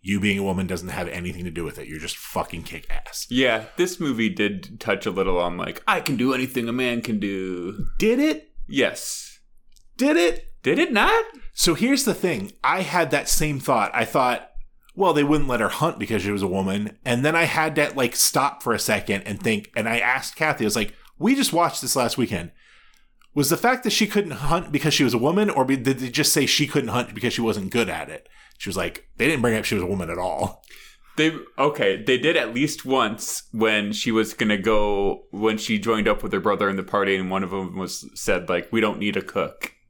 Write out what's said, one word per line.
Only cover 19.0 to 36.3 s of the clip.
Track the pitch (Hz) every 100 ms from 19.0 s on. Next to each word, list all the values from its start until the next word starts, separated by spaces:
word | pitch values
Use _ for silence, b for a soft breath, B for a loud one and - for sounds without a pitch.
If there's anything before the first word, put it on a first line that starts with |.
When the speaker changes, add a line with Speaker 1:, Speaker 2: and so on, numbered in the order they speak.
| - 98
Speaker 1:
and | 107 95
think, | 120 107 -
and | 117 113
I | 117
asked | 113 131 - -
Kathy, | 156 139
I | 107
was | 113
like, | 104 b b -
"We | 180
just | 269 226
watched | 160 165 -
this | 123 139
last | 117 -
weekend. | 117 98 85 b b b b b b b b
Was | 147 139
the | 170
fact | 233 254
that | 226
she | - 208
couldn't | 208 202
hunt | 110 139 170 -
because | 143 156
she | -
was | 131
a | 117
woman, | 139 185 208
or | 139
be-, | 127 135
did | 117 123
they | 127
just | 135 143
say | 156 131
she | - 143
couldn't | - 117
hunt | 110 104
because | 104 120
she | -
wasn't | 113 101 95
good | 117 104
at | 80 71
it?" | 78 - b b b
She | -
was | 90
like, | - - - -
"They | 127
didn't | 151
bring | 117
up | 110 101
she |
was | 104
a | 87
woman | 95 82
at | 85
all." | 90 78 92 - - B B B B -
Speaker 2:
They, | 156 151 - -
okay, | 143 147 101 95
they | 107 127
did | 147 165
at | 113
least | 120 147 - 127
once | 131 110 - - - -
when | 110 110 107 104
she | 107 123
was | 110 110
gonna | - 113 101
go, | 101 107 104 101 98 - -
when | 98 110 107
she | - 107
joined | 110 110 107
up | 104
with | 107